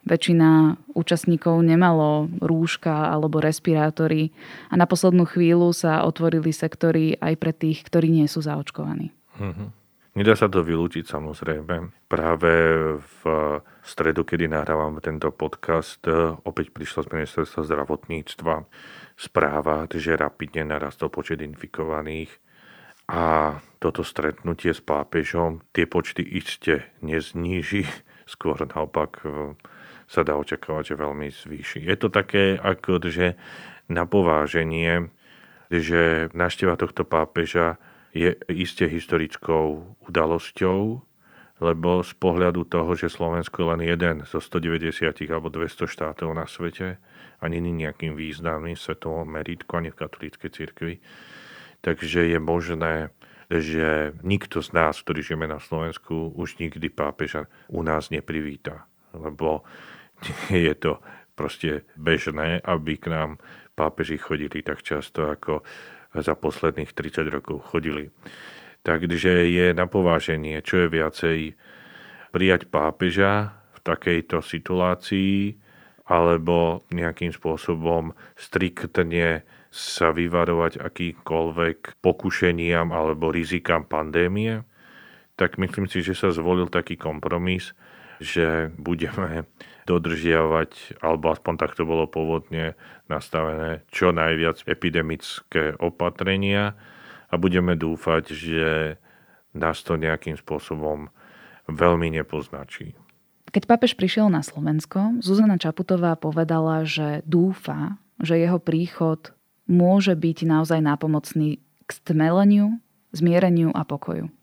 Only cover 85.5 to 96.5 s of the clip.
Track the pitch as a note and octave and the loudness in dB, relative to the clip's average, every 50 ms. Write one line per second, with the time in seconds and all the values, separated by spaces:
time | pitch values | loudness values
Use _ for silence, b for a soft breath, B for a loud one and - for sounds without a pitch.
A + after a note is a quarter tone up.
85.5 | - - F#2+ F2+ - G#2 G2 F#2 - F#2 E2+ F#2+ F#2 - - F#2+ E2+ E2 D#2+ F2 | 0 -2 -4 -4 -2 -4 -6 -4 -4 -4 -2 -2 -2 0 0 0 0 0 0 2
86.5 | F2+ F2+ F2+ E2+ - F2 E2+ - F2 - - E2 D#2 D2+ - E2 E2+ F2 F2 F#2 | 2 2 0 0 0 -2 -2 -2 -10 -8 -6 -6 -6 -4 -4 -4 -2 -2 0 0
87.5 | F#2 F2+ - - - B B B B B B B B B - - - F2 E2 D#2+ | -2 -2 -4 -10 -18 B B B B B B B B B -10 -4 0 2 2 2
88.5 | D#2+ D#2+ D#2+ D#2+ D#2+ - D2 E2+ F2 D#2+ E2 D#2 - - F#2 D#2+ D#2 E2 D#2+ _ | 2 0 -2 -4 -8 -8 -4 -4 -2 -2 -2 -4 -4 -4 -4 -4 -4 -6 -8 _
89.5 | _ B B B B B B - F2+ F2 E2 E2+ E2 D#2 E2 E2+ E2 D#2+ D#2+ D#2+ | _ B B B B B B 2 2 2 2 0 -2 0 2 4 4 4 4 4
90.5 | D#2+ D#2+ D#2+ - - - - - - - - D#2+ D#2+ D#2 D#2 E2 D#2 - _ - | 2 0 0 -2 -8 -20 -20 -20 -14 -4 0 0 0 2 2 0 0 0 _ -6
91.5 | E2 D#2 E2 D2+ - - E2+ D#2+ E2 D#2+ D#2+ D#2 - D#2+ D#2+ D#2+ E2 D#2+ - _ | -2 -2 -2 -4 -2 -4 -2 -2 0 0 0 -2 -2 -4 -2 -2 -2 -4 -4 _
92.5 | E2+ D#2+ D#2+ D#2+ - B B B B B B _ D#2 D2 - - - D#2+ D#2+ D#2+ | -6 -6 -4 -6 -8 B B B B B B _ -6 -6 -6 -4 -2 -2 -2 -2
93.5 | D#2 D#2 D#2+ D#2+ E2 D#2 _ _ - - F#2 F2+ E2+ E2 D#2+ E2 E2 D#2+ E2 E2 | -2 -4 -4 -6 -6 -8 _ _ -2 2 2 4 4 4 2 0 2 2 0 0
94.5 | D#2+ - - - F2+ - - F2 D#2 E2+ D#2+ D#2 D#2+ D#2+ - - - - _ _ | 0 -2 -4 -6 -4 -2 -2 0 0 0 -2 -2 -6 -8 -8 -14 -14 -14 _ _
95.5 | - E2 D#2 D2+ D#2 - E2+ E2+ - - F2 F2 - - F#2+ F#2+ F#2+ F#2+ G2 G2 | -2 0 0 0 -2 -2 -4 -4 -2 -2 -2 -2 -2 -2 0 0 0 2 2 0